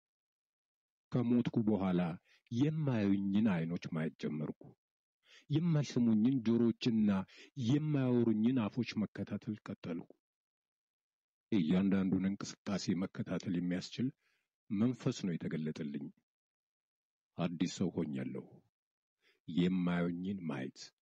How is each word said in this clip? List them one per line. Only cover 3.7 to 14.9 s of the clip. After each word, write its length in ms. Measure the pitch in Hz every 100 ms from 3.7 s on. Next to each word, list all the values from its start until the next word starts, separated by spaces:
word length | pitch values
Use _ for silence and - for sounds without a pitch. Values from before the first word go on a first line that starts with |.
| 87 -
ማየት 240 | 80 80 -
ጀመርኩ። 440 | - 76 76 - - - _ _ _ _ _ - _
የማይሰሙኝን 840 | 151 175 151 135 127 120 110 117 135
ጆሮዎችና 680 | 110 117 117 110 131 113 107 95 95 - - -
የማያወሩኝን 960 | 113 147 151 143 127 123 117 107 113 131
አፎች 320 | 104 - 113 -
መከታተል 580 | 98 - 98 104 - 104
ቀጠልኩ። 480 | - 98 87 85 - - _ _ _ _ _ _ _ _ _ _ _ _ _
እያንዳንዱን 720 | 107 78 92 98 95 95 92 95
እንቅስቃሴ 680 | 101 - - - 98 -
መከታተል 600 | 87 95 - 110 - -
የሚያስችል 540 | 87 90 87 - - 127 - _ _ _ _ _
መንፈስ 480 | 101 120